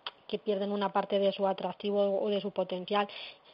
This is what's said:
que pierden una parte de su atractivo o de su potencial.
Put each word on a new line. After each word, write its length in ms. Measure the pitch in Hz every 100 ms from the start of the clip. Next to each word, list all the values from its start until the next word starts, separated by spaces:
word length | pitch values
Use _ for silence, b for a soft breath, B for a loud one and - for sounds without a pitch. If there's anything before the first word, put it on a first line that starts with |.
| - - -
que 100 | 208
pierden 320 | - 196 202
una 180 | 202 196
parte 260 | 196 190 202
de 140 | 196
su 140 | 196 196
atractivo 720 | 190 180 - 208 202 202 196
o 60 | 214
de 120 | 202
su 100 | 196
potencial. 560 | 190 185 180 180 202 202 B B B B